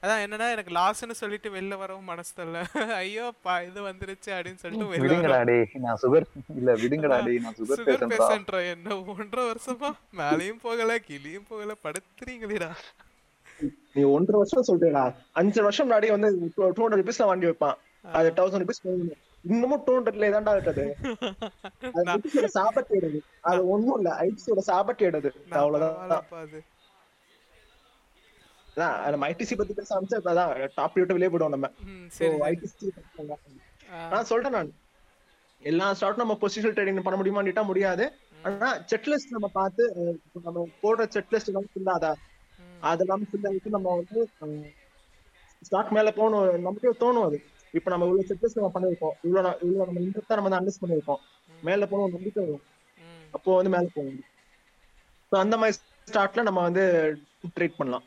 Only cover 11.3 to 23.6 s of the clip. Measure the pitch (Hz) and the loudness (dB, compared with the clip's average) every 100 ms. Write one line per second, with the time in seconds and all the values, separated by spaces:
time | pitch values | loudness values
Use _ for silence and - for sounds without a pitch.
11.3 | 185 208 220 208 214 156 151 _ - 254 | -16 -14 -12 -10 -10 -10 -10 _ -18 -16
12.3 | 247 220 208 165 165 - _ _ _ _ | -12 -6 -6 -6 -10 -18 _ _ _ _
13.3 | _ - - - - _ 139 139 143 196 | _ -20 -8 -8 -8 _ 2 4 6 4
14.3 | 208 202 277 240 175 170 143 127 - _ | 4 4 2 4 4 4 4 0 -2 _
15.3 | - 190 208 208 208 277 220 220 208 214 | 2 2 4 2 2 4 4 4 4 4
16.3 | 190 170 - 185 185 226 208 190 240 214 | 2 -2 2 2 4 2 2 2 2 2
17.3 | 185 170 165 147 - _ _ 185 165 165 | 4 2 2 0 -2 _ _ -4 2 4
18.3 | 165 185 190 180 - 185 185 170 - _ | 4 0 0 -4 -4 -4 -4 -4 -8 _
19.3 | _ 170 226 247 285 277 254 226 208 208 | _ -2 0 2 0 2 2 2 0 2
20.3 | 208 208 202 170 147 143 143 269 226 240 | 2 2 2 2 -2 -4 -4 -8 -6 -8
21.3 | 190 214 _ 196 _ 254 226 180 175 285 | -8 -12 _ -20 _ -6 -2 0 0 0
22.3 | 285 214 190 202 - - 196 165 151 - | 0 0 2 2 0 0 0 0 -6 -10
23.3 | _ 170 180 | _ 0 2